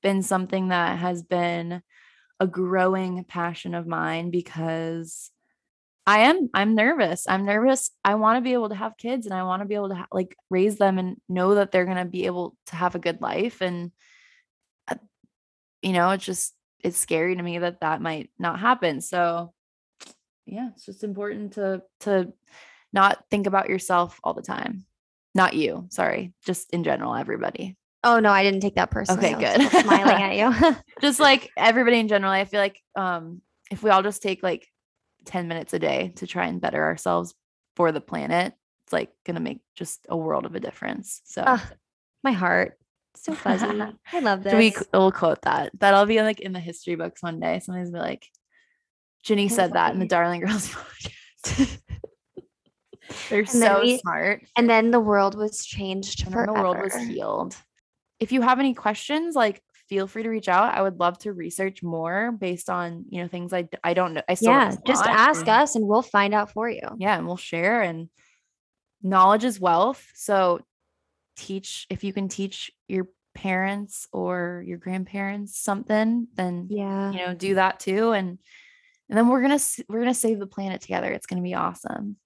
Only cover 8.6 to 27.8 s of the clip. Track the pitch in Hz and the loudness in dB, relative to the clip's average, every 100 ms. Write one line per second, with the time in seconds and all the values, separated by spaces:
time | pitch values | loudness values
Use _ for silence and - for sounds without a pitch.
8.6 | 214 208 220 220 233 262 220 185 185 185 | -2 -4 -8 -8 -6 -6 -6 -6 -4 -4
9.6 | 202 208 196 185 - 190 185 - _ 185 | -4 -4 -4 -6 -6 -4 -4 -8 _ 2
10.6 | 196 208 196 190 185 - _ 180 185 202 | 2 4 2 2 -2 -8 _ 0 4 4
11.6 | 196 190 180 185 180 180 185 180 175 _ | 4 2 0 -2 -4 -4 -4 -4 -8 _
12.6 | - 165 180 175 170 170 - 165 220 - | -14 -4 -2 -2 -4 -4 -4 -2 -4 -4
13.6 | 185 175 175 _ _ _ _ _ _ _ | -6 -6 -10 _ _ _ _ _ _ _
14.6 | _ _ - - _ _ _ _ _ _ | _ _ -12 -12 _ _ _ _ _ _
15.6 | _ _ 185 180 180 196 - 180 - _ | _ _ -2 2 2 0 -4 -6 -6 _
16.6 | _ _ - 170 - 160 170 180 175 170 | _ _ -6 -4 -2 0 0 -2 -4 -4
17.6 | 175 175 160 160 170 156 - _ 175 175 | -4 -4 -4 -4 -4 -6 -10 _ -6 -2
18.6 | 214 254 175 139 - 180 175 170 170 _ | 0 2 0 -2 -4 0 0 -2 -8 _
19.6 | _ _ _ _ - _ _ _ - 196 | _ _ _ _ -20 _ _ _ -16 -10
20.6 | 254 202 - 196 214 196 208 208 208 202 | -10 -12 -20 -12 -10 -6 -8 -8 -10 -6
21.6 | 196 190 - _ - 196 180 - _ - | -4 -4 -8 _ 0 0 0 -8 _ -20
22.6 | - - _ 202 196 - _ 208 196 190 | -20 -20 _ 4 4 4 _ -2 0 0
23.6 | 190 190 - 180 175 - - - - 196 | 0 -4 0 0 0 -4 -6 -6 -8 -8
24.6 | - 190 190 _ _ _ _ 190 185 - | -6 -10 -14 _ _ _ _ 2 2 2
25.6 | 143 - 180 - 185 - 180 _ - 180 | -2 -2 -10 -2 -2 -2 -6 _ -6 -6
26.6 | - 175 160 139 113 117 139 - - - | -4 -4 -2 -2 -2 -6 -6 -4 -6 -6
27.6 | 190 190 | -12 -14